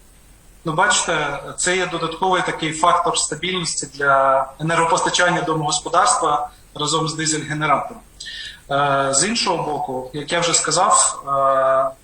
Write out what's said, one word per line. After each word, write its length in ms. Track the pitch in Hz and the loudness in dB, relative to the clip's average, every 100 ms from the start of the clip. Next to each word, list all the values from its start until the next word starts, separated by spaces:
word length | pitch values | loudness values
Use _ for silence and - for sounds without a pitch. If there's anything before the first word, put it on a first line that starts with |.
| - - - - - - | -20 -20 -20 -20 -20 -10
Ну, 80 | 170 | -4
бачите, 680 | 156 202 - - 156 147 139 143 135 | 2 2 2 0 -2 -2 -4 -10 -4
це 180 | 180 185 | 0 0
є 100 | 175 | 0
додатковий 560 | 165 165 165 185 180 | -2 -4 -2 2 2
такий 300 | 170 151 160 | 0 -2 -4
фактор 460 | - 170 165 170 160 | 2 4 4 2 0
стабільності 680 | - 151 175 185 165 - 139 | -2 -4 -4 -4 -4 -6 -8
для 520 | 139 143 135 135 135 135 - | -4 2 4 4 2 -2 -6
енергопостачання 840 | 160 165 165 180 - - 180 160 | -2 0 2 2 0 2 2 0
домогосподарства 1080 | 160 156 147 - 160 170 202 - 160 147 - - - | -2 -2 -2 -2 0 2 4 2 2 0 -4 -12 -20
разом 340 | 156 147 160 151 | -8 -2 0 -2
з 60 | |
дизель-генератором. 840 | 147 156 151 131 151 156 135 120 - - - - - - - - | -2 -2 -2 -4 -4 0 0 0 -12 -20 -18 -16 -14 -14 -16 -4
Е, 440 | 139 143 139 139 | 0 2 2 2
з 100 | 135 190 | 2 0
іншого 340 | 233 202 165 143 | 0 -2 -2 -2
боку, 380 | 147 143 127 127 | -4 -4 -6 -8
як 180 | 151 139 | -10 -4
я 80 | 170 | -2
вже 140 | 170 | 0
сказав, 680 | 160 - 170 190 - - - - | 0 0 2 4 4 2 0 -2
е, 680 | 139 135 135 135 135 135 - | 2 4 4 4 2 0 -4